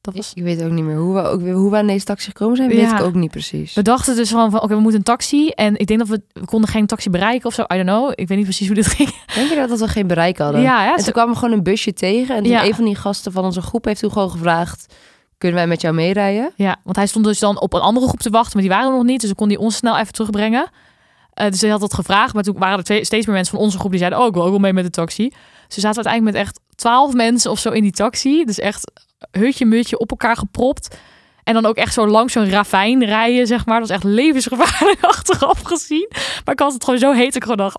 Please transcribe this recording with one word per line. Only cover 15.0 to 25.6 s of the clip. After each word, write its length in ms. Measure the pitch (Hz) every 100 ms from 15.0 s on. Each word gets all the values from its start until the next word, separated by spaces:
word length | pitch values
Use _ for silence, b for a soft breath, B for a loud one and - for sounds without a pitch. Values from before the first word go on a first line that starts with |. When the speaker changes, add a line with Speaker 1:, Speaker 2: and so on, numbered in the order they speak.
| b b b _
Speaker 2:
kunnen 200 | 180 175
wij 80 | 170
met 140 | 165
jou 140 | 170
meerijden? 580 | 160 170 196 202 202 277 -
Speaker 1:
Ja, 200 | 196 -
want 120 | - 190
hij 100 | 202
stond 180 | 226
dus 140 | 214 208
dan 220 | 208 202
op 120 | 185
een 80 | 175
andere 260 | 175 233 254
groep 120 | -
te 100 | 233
wachten, 220 | 220 233
maar 100 | 208
die 80 | 190 190
waren 140 | 262
er 60 | 262
nog 100 | 240
niet. 120 | 262
Dus 80 | 220
dan 100 | 196
kon 100 | 214
hij 80 | 202
ons 200 | 220 214
snel 220 | 240 226
even 140 | 214
terugbrengen. 580 | - 214 208 214 233 339 b b b b b b
Eh, 180 | - 208
dus 100 | 190
hij 100 | 214
had 100 | 214
dat 140 | 202
gevraagd, 400 | - 175 202 247
maar 80 | 214
toen 160 | 196 190
waren 200 | 185 196
er 60 |
twee, 200 | 175 208
steeds 220 | 196 214 220
meer 80 |
mensen 200 | 196 180
van 100 | 208
onze 140 | 208 185
groep 120 | 196
die 80 | 185
zeiden, 220 | 175 -
oh, 60 | 247
ik 80 |
wil 80 | 175
ook 80 | 175
wel 80 | 202
mee 140 | 196
met 120 | 190
de 60 | 180
taxi. 380 | 170 165 - 226 b b b